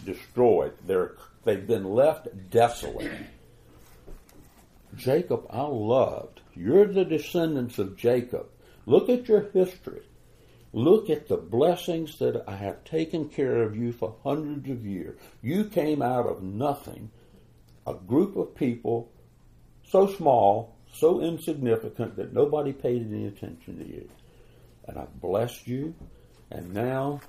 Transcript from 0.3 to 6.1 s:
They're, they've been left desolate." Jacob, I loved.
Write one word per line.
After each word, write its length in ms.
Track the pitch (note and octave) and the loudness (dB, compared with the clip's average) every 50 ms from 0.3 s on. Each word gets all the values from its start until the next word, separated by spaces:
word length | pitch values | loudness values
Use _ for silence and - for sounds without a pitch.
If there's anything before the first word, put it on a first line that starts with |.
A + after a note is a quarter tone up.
| - A#2+ B2 A#2 G2+ E2 C2+ - - - - | 0 4 4 6 6 4 2 -2 -6 -8 -4
They're, 300 | F2+ F#2+ F#2 F2 - - - - - - _ - | -2 0 0 0 -2 -6 -14 -20 -20 -14 _ -2
they've 220 | A#2 G2+ F#2+ F#2+ | 0 0 0 0
been 180 | G2+ A2+ G#2 G2 | -2 -2 -2 -2
left 640 | F#2+ G#2 B2 C#3 D#3 - - - - - G2 F#2 F#2 | 0 2 4 4 4 2 0 -6 -14 -14 -16 -6 0
desolate." 640 | - A#2 A#2 A#2 - - - D2 - - - - - - - - - - - - - - - - - - - - - - - - - - - _ - - - - _ _ - _ _ - - - - | 4 4 4 4 2 -2 -10 -8 -8 -8 -8 -8 -8 -10 -14 -16 -20 -20 -20 -20 -20 -20 -20 -20 -20 -20 -20 -20 -20 -20 -18 -18 -18 -18 -20 _ -20 -20 -20 -20 _ _ -20 _ _ -20 -20 -20 -12
Jacob, 520 | - - B2+ C#3 E3+ F3+ - B2 A2 - - | -4 0 2 2 2 2 0 -4 -4 -6 -6
I 120 | - A#2+ | -6 -6
loved. 800 | C#3 D3+ C3+ A2+ G#2 A2 B2 C3+ G#2 D2+ | -4 -4 -4 -2 0 2 4 4 4 2